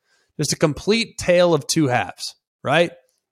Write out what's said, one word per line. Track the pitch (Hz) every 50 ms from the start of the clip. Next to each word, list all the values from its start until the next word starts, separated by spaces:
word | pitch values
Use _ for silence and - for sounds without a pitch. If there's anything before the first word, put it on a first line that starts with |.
| _ _ _ _ _ _ _
just | - 151 -
a | -
complete | - - 151 139 - - 190 214 226 226 - -
tale | - - - 175 175 175 175 165
of | 147 -
two | - - 165 151
halves, | 127 123 117 95 - - - - - - _ _ _ _ _ -
right? | 117 139 165 175 - - - _ _ _ _ _ _